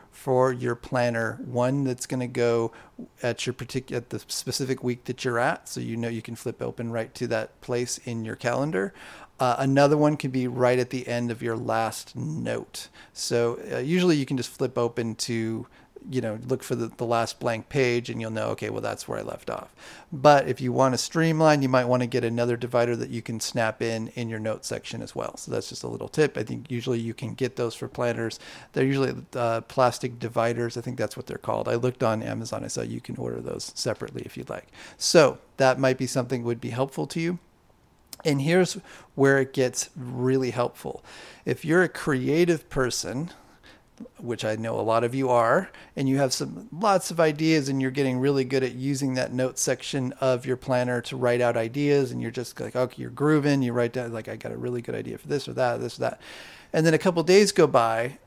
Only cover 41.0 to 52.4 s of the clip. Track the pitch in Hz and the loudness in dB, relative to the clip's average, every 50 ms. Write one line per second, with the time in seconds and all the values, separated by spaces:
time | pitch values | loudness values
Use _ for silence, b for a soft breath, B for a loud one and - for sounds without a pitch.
41 | - B B B B B B B B - 123 - - 151 160 180 180 156 - - | -16 B B B B B B B B -4 -4 -2 0 2 4 4 4 2 0 -4
42 | - 165 143 127 127 131 143 165 175 175 170 147 - - - 139 131 120 - - | -2 0 0 0 2 2 4 4 4 4 2 0 -2 -6 -2 0 0 0 -2 -4
43 | - 87 107 131 165 175 B B B B B B B B B B B B _ - | -4 -4 -4 -6 -6 -8 B B B B B B B B B B B B _ -20
44 | 226 - _ - 208 120 117 101 - 110 110 110 113 113 113 110 104 110 113 117 | -20 -18 _ -10 -8 -6 -6 -4 -2 -2 -2 -2 -4 -4 -2 -2 2 2 2 4
45 | 120 117 127 135 135 123 123 120 113 117 131 180 190 - B B B B B - | 2 2 0 0 2 4 4 6 6 6 4 4 2 -2 B B B B B -2
46 | 139 135 135 139 143 127 - - 147 - - - - - 147 160 220 185 196 180 | 0 2 2 2 2 2 0 -2 -6 -6 -8 -12 -14 -12 -6 0 2 4 4 4
47 | - - 180 165 165 160 147 147 160 160 160 156 135 139 135 135 131 131 127 143 | 2 0 2 4 4 4 4 2 2 4 4 4 2 2 0 0 0 0 0 0
48 | 139 131 127 127 131 143 143 135 131 123 135 131 127 123 120 127 127 139 143 131 | 0 2 2 2 2 2 2 2 2 2 2 0 0 0 -2 -4 -2 -2 -2 0
49 | 139 135 127 127 127 - 123 123 127 131 127 - - - 131 - - - - 139 | 0 0 0 0 -2 -2 -2 -2 -2 -2 -2 -2 0 0 0 -2 -4 -4 -4 -2
50 | 127 123 - - 135 131 127 120 127 131 127 120 - - 127 123 123 123 123 120 | -2 -4 -2 0 0 2 2 0 0 -2 -4 -2 0 0 0 2 2 2 0 -2
51 | - - - 127 127 120 120 123 123 120 120 117 113 113 120 143 147 143 143 143 | -4 -6 -4 0 0 2 2 4 2 2 2 0 -2 -2 -2 0 2 4 4 4
52 | 135 120 123 123 120 117 113 127 | 2 0 -2 -4 -6 -6 -6 -6